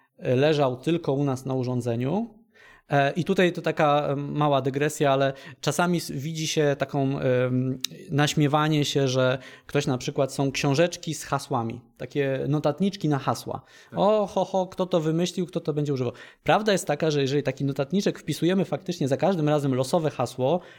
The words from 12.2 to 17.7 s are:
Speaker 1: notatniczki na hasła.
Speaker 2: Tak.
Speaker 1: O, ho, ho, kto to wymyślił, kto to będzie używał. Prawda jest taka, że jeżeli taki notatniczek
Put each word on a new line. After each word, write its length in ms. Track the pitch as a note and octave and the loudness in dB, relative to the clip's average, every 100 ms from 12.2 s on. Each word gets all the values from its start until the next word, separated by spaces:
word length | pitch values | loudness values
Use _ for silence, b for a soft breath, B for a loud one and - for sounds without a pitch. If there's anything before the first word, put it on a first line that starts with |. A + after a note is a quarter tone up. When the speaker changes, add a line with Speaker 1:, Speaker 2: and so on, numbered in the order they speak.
| C#3 C3+ C#3 | -2 0 0
Speaker 1:
notatniczki 600 | D3+ D3+ C#3+ G3 G3 D#3 | 0 0 0 -2 0 0
na 100 | C#3 | 0
hasła. 420 | C3 A#2 - - B B B | -2 -4 -6 -10 B B B
Speaker 2:
Tak. 100 | E3+ | 0
Speaker 1:
O, 280 | F#3+ G#3+ G3 | 2 2 0
ho, 180 | G3 F3+ | -2 0
ho, 220 | F#3+ F#3 | 0 -2
kto 180 | - F3+ | -4 0
to 140 | F3 | 0
wymyślił, 460 | D#3 D#3+ F3 - F3 | 2 0 -2 -2 -4
kto 140 | E3+ | -4
to 140 | - | -4
będzie 200 | D3 D3 | -2 -2
używał. 200 | C3+ A#2+ B B B | -2 -2 B B B
Prawda 280 | - G3 G#3+ | 2 2 4
jest 160 | F#3 - | 0 0
taka, 240 | D3 D#3+ | 0 0
że 100 | D3 | 0
jeżeli 220 | C3+ D3 | 0 0
taki 220 | C#3 - | -2 -2
notatniczek 540 | C#3 | -4